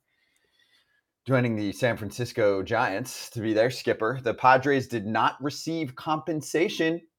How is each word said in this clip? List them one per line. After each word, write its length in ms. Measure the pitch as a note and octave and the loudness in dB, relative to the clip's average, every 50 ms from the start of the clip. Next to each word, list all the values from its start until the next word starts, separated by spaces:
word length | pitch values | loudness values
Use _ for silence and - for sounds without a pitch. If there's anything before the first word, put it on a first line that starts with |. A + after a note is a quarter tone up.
| _ _ _ _ _ _ _ _ _ _ _ _ _ _ _ _ _ _ _ _ _ _ _ _ - | _ _ _ _ _ _ _ _ _ _ _ _ _ _ _ _ _ _ _ _ _ _ _ _ -2
joining 300 | B2 C3+ B2 B2 A#2 A2 | 0 2 2 2 2 0
the 160 | G#2 G#2 G2 F#2+ | 0 -2 -4 -2
San 240 | - C3 A#2 G#2+ | 0 0 0 0
Francisco 680 | - G#2+ G2+ - - A#2+ - - A#2+ G#2+ G2+ G2 F#2+ F#2+ | -2 -6 -8 -6 -8 -8 -6 0 2 4 4 4 2 0
Giants 680 | G#2+ A2+ A2+ B2+ G2+ F#2+ G#2 B2+ - - - - - | 0 0 0 0 0 -2 -4 -6 -8 -10 -14 -14 -10
to 100 | - A#2 | -8 -4
be 100 | G#2 A2 G#2 | -2 0 2
their 180 | A2 A#2 B2+ | 4 2 2
skipper. 480 | B2+ - - A#2+ G#2+ - A2 A2+ C3+ C3 | 0 -2 0 0 0 0 0 -2 -2 -2
The 120 | C3 A2+ G#2 | -2 -4 0
Padres 540 | - - B2+ C3 B2+ C3 C#3+ C#3 C3 A#2+ | 4 6 6 6 6 6 4 2 2 0
did 180 | - A#2+ A2 F#2+ | -2 -6 -6 -4
not 360 | A2 A2 A2+ B2+ D3 - - | -2 0 2 2 0 0 -2
receive 540 | C3 D3 C#3 - - D#3+ E3 E3 D#3 B2+ - | -8 -8 -6 -6 -8 -6 -6 -4 -6 -8 -8
compensation 1040 | - - D#3+ D#3 D#3 - F3+ D#3 D3+ - - - D3+ F#3 G#3 G3+ - D#3+ D#3+ E3+ E3+ - _ _ | -8 -4 -4 -4 -4 -2 -4 -6 -6 -4 -2 0 0 0 0 0 0 0 0 0 -2 -6 _ _